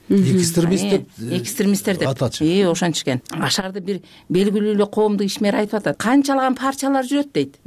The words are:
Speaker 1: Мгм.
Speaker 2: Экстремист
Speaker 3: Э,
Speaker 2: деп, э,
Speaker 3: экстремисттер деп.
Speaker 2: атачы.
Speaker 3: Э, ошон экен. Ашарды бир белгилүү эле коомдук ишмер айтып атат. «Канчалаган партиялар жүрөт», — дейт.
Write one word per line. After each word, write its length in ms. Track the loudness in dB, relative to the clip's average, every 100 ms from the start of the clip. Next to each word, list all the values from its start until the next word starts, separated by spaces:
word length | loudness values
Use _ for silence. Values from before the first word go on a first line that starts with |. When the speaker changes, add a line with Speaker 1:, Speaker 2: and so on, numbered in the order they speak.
| 0
Speaker 1:
Мгм. 300 | 2 4 2
Speaker 2:
Экстремист 460 | 2 2 2 0 0
Speaker 3:
Э, 40 |
Speaker 2:
деп, 180 | -2 -2 -12
э, 180 | -6 -6
Speaker 3:
экстремисттер 560 | -4 -2 0 0 0 -2
деп. 100 | -2
Speaker 2:
атачы. 380 | 0 -2 0 0
Speaker 3:
Э, 200 | 2 2
ошон 220 | 2 -2
экен. 280 | -2 -2 -4 -4
Ашарды 500 | -4 -2 -2 -4 -8
бир 180 | -6 -8 -10 -16 -2
белгилүү 440 | 2 2 2 0 0
эле 100 | 0
коомдук 420 | 2 0 0 -2
ишмер 280 | -2 0 0
айтып 180 | -2 -2
атат. 180 | -2 -2
«Канчалаган 580 | 2 2 4 2 0 0
партиялар 480 | -4 -2 -2 0
жүрөт», — 280 | 0 -2 -2
дейт. 220 | -2 -4 -6